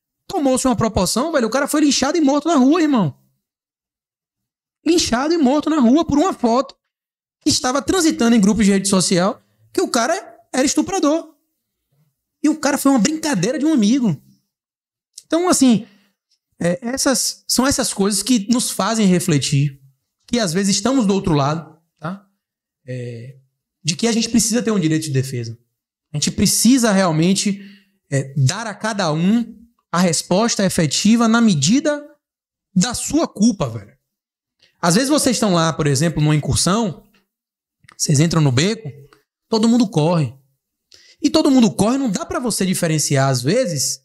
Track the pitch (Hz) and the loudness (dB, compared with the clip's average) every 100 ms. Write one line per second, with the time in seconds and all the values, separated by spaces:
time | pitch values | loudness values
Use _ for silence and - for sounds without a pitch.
0 | _ _ _ 381 269 254 262 220 226 214 | _ _ _ -2 0 0 0 0 -2 -2
1 | 180 - 311 311 226 247 285 302 294 - | -2 -2 -2 -2 -2 -2 -2 0 2 2
2 | 262 339 277 285 320 330 254 339 302 254 | -2 0 2 0 0 2 4 4 2 2
3 | 160 - _ _ _ _ _ _ _ _ | 0 -4 _ _ _ _ _ _ _ _
4 | _ _ _ _ _ _ _ _ - 339 | _ _ _ _ _ _ _ _ 0 0
5 | - 226 294 339 254 294 302 311 226 285 | 0 -2 0 2 2 2 0 2 4 4
6 | 320 285 359 277 233 233 269 - _ _ | 2 0 0 0 0 0 -2 -10 _ _
7 | _ _ _ _ 311 - 254 262 - 370 | _ _ _ _ -2 -2 -2 -4 -2 0
8 | 320 - 233 233 190 214 202 196 190 190 | 0 2 2 4 4 2 2 2 2 0
9 | 175 180 185 254 _ _ _ - 359 247 | 0 0 0 -4 _ _ _ -4 -2 -2
10 | 233 370 - - _ 262 262 - 311 381 | -2 -4 -8 -20 _ -2 0 0 -2 0
11 | 302 320 320 _ _ _ _ _ _ _ | 0 0 -4 _ _ _ _ _ _ _
12 | _ _ _ _ 302 311 269 285 269 269 | _ _ _ _ -4 -2 -2 0 2 2
13 | 202 311 311 233 175 277 294 311 202 269 | 2 -2 -4 -2 -2 -2 0 2 2 2
14 | 233 143 - _ _ _ _ _ _ _ | 0 -4 -8 _ _ _ _ _ _ _
15 | _ - _ 320 359 302 262 220 - _ | _ -20 _ -2 0 2 4 2 -2 _
16 | _ _ _ _ _ _ 170 175 233 269 | _ _ _ _ _ _ -4 -4 -6 -4
17 | 285 254 - - _ - 262 269 240 - | -2 0 -4 -8 _ 0 0 0 -4 -2
18 | 196 202 - 247 196 247 - - 196 226 | -2 -2 0 -2 0 -2 -2 -4 -4 0
19 | 202 180 180 147 131 139 143 - _ _ | 2 2 0 -2 0 0 -2 -4 _ _
20 | _ _ _ 240 202 170 196 196 226 269 | _ _ _ -4 -2 -2 -2 -2 0 0
21 | 196 196 196 151 139 160 156 - _ _ | 2 0 0 0 0 -4 -10 -20 _ _
22 | 156 196 _ _ _ _ _ _ - 127 | -14 -14 _ _ _ _ _ _ -14 -12
23 | 120 117 120 - _ _ _ _ 151 170 | -10 -14 -16 -20 _ _ _ _ -8 -2
24 | 226 226 226 240 - 226 214 208 160 156 | -2 -2 0 -2 0 -2 -2 -2 0 -2
25 | 156 131 131 123 113 117 _ _ _ _ | -2 -4 -4 -8 -10 -14 _ _ _ _
26 | _ 147 160 - 208 - 220 262 226 190 | _ -6 -6 0 0 2 4 4 4 2
27 | 190 156 170 196 208 196 - - _ _ | 2 2 2 0 -2 -6 -10 -20 _ _
28 | _ 139 - - 131 190 226 196 220 208 | _ -6 -4 0 0 0 -8 -6 -6 -2
29 | 175 151 175 233 226 - - _ _ 170 | -2 0 0 0 -2 -12 -20 _ _ 0
30 | 185 160 - 180 226 - 190 - 156 - | 0 0 0 0 0 0 -2 0 -2 0
31 | 202 233 233 226 233 160 135 254 302 294 | 2 4 4 4 4 2 2 2 2 -4
32 | 294 _ _ _ _ _ _ 185 226 233 | -8 _ _ _ _ _ _ 0 0 -2
33 | - 294 311 - 320 196 131 110 98 _ | -2 -2 -2 0 -2 0 -6 -8 -16 _
34 | _ _ _ _ _ _ _ _ 175 180 | _ _ _ _ _ _ _ _ 0 0
35 | 269 302 277 226 220 175 160 - 151 131 | 2 0 0 0 0 2 0 -2 -2 0
36 | 170 151 151 151 143 113 - 202 220 143 | 0 0 0 0 0 -2 0 0 -2 -8
37 | _ _ _ _ _ _ _ _ _ - | _ _ _ _ _ _ _ _ _ -10
38 | - 139 165 165 147 123 180 226 143 - | 0 2 2 2 2 2 0 -4 -10 -16
39 | - _ _ _ _ 226 226 240 233 160 | -20 _ _ _ _ 0 2 2 2 0
40 | 151 175 135 - _ _ _ _ _ - | 0 0 -2 -6 _ _ _ _ _ -20
41 | _ _ 302 320 311 262 220 - 202 269 | _ _ 0 2 4 4 4 2 0 0
42 | 269 185 330 359 247 - 190 185 170 156 | -2 -4 -6 -6 -4 -2 -2 -2 -2 -2
43 | - 139 135 131 123 226 254 147 - - | 0 0 0 0 0 0 -2 -4 -6 -8